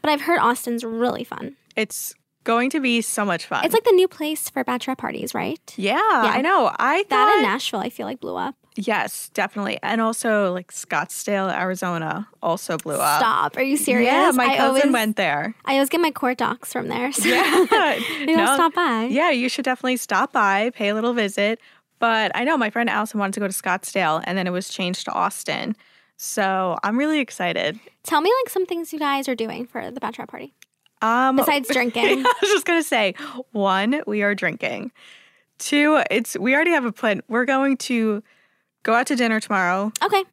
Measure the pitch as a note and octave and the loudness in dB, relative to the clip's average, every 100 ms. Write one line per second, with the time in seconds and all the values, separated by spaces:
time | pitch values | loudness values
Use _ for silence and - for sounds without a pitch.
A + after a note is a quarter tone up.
0 | D4+ D4 D4 E4+ A3+ B3 - A#3 A#3 A3+ | 2 0 2 2 2 0 -2 -6 -6 -2
1 | B3 - A#3+ - C4 C#4 _ - G#3+ - | -2 -2 -8 -10 -12 -14 _ -6 -4 -6
2 | - - _ _ - A3+ B3+ D#4 C4 A#3 | -10 -14 _ _ 0 2 2 0 0 0
3 | G#3+ - G#3 E3+ - A#2+ E4+ A4+ A4+ F#4 | 0 -2 -2 -2 -2 -2 2 2 4 4
4 | F#4 - D4+ D#4 - - B3+ B3 - C4 | 4 0 -6 -6 -6 -6 -4 -4 -4 -6
5 | - - - - F#2 D#4+ - - G3 C4+ | -6 -6 -6 -4 -6 -6 -12 -4 0 2
6 | A4 D#4+ G#3+ A#3+ D4 F#4+ G#3+ - B3+ E4 | 4 4 4 2 2 4 2 2 0 0
7 | G4+ G#4 G#4+ G#4 G#3 A3+ - G#3+ - - | 2 4 6 6 4 0 -4 -4 -6 -6
8 | G3+ B3 - F2+ - - _ - G#3+ G#3 | -10 -8 -8 -6 -6 -8 _ -6 -2 0
9 | G#2+ - - - G3+ G#3 G3+ - - A3+ | -2 -6 -10 -4 -4 -4 -6 -4 -2 0
10 | A3 A3+ A#3 G#3+ G3 F3+ F3+ - - D#3 | 0 0 0 2 0 -2 -8 -16 -6 -4
11 | E3 - - G3+ F#3+ - F#3 F#3 F3+ E3+ | -4 -8 -4 -2 -2 -2 -4 -4 -4 -4
12 | D#3+ E3+ G#3 _ E3 E3 - D#3+ D#3+ C#3+ | -4 -6 -8 _ -4 -4 -4 -6 -4 -2
13 | D3 D3 F3+ - D3 - C4+ D4 - A#3 | 0 2 2 2 -2 -2 -2 0 2 2
14 | A#3+ C#4 F4 B3+ B3 C4+ C4+ C4 C#4+ B3 | 4 4 4 4 2 4 4 4 4 4
15 | A3 G#3+ F3 D3 F3+ A3+ - C4+ C#4 E4+ | 0 0 0 0 -4 -8 0 2 2 2
16 | E4 D4 B3+ B3+ A#3 B3 - - A#3 A#3+ | 0 0 -2 0 -2 -4 -8 -8 -4 -4
17 | B3 C#4 G#3 - E4+ E4 F4 A4+ E4 B3+ | -4 0 2 2 4 4 4 4 4 0
18 | A#3 D#4+ C#4+ D#4+ A#3+ C4+ E4 E4 E4+ A3+ | -4 -4 2 4 4 4 2 2 0 0
19 | A#3 C4+ E4+ C4 B3+ - C4 B3+ B3+ B3+ | 0 2 2 2 0 -2 -2 -2 -2 -4
20 | - F#3+ F3+ C4+ G3+ G3 A3+ - G3+ G#3+ | 0 0 2 2 2 2 0 -2 -2 0
21 | A#3 A#3+ G#3 G3+ G3+ A3+ - _ _ _ | 0 0 -2 0 -2 -2 -8 _ _ _
22 | A#3 A3+ G#3+ - B3 D#4 A3 A#3 A#3 G#3+ | 0 2 0 0 0 2 0 0 -2 0
23 | G#3+ G#3+ G3 G3 G3+ G3 - F#3 - G3 | -2 -2 -2 -2 -4 -4 -2 -2 -2 0
24 | E3+ D#3+ - F#3+ F3+ F3+ F#3 - F3+ F#3 | 0 0 -2 -2 -2 -4 -6 -6 -6 -6
25 | - - F#3 - - D3 - G#3+ _ _ | -6 -2 -2 -4 -8 -6 -6 -8 _ _
26 | _ _ - - G3 F#3+ F#3 E3 G3 A#3 | _ _ -8 -2 0 0 -2 -2 -2 0
27 | D4 D#4 B3+ - F3+ E3 F#2+ A3 - _ | 0 0 -2 -4 -4 -2 -2 -4 -16 _
28 | - D#4 E4+ B4+ B4 G4 F#4 E4+ E4 D#4 | -2 0 2 2 0 -2 -2 -4 -6 -4
29 | D4 C#4 C#4 A#3+ A3+ - A#3+ A#3+ G#3 B3 | -2 -2 -2 -4 -4 -6 -10 -10 -10 -8
30 | A3 A#3+ A3+ - C#4 _ - _ _ _ | -10 -10 -14 -14 -18 _ -20 _ _ _
31 | A3 A#3 C4 C4 D4 C#4+ C4 C4+ B3 A#3+ | 0 2 4 2 2 0 0 -2 0 0
32 | A3+ C4+ C4+ A#4+ G4+ F#4+ - E4+ D#4 B3 | 2 2 2 2 2 2 2 0 2 0
33 | G3+ F#3+ D4 B3 C4 A3 G3 F#3+ G#3 D4 | 0 -2 -12 -12 -8 0 2 2 2 0
34 | - G#3 G3+ G3+ F3 - - - B3+ _ | -2 0 0 0 -2 -4 -6 -6 -10 _
35 | - - _ _ _ _ - D4 D4 D4+ | -20 -20 _ _ _ _ -2 2 4 4
36 | - G#3 A#3 F#3 G3+ C4+ E4 E4 A#3+ G#3 | 2 0 -2 -4 0 2 4 2 0 -2
37 | A3+ G3+ - A3+ B3+ C4+ C#4 C4 - A#3+ | -2 -2 -2 -2 0 2 2 0 -2 0
38 | A3 G#3 - _ _ _ _ _ - A3+ | 0 -2 -6 _ _ _ _ _ 0 0
39 | B3+ C4+ A#3 A3 - G3+ F3+ F#3 G#3 - | 2 0 2 0 0 0 2 0 -2 -2
40 | F4+ G4+ F#4+ | 0 0 0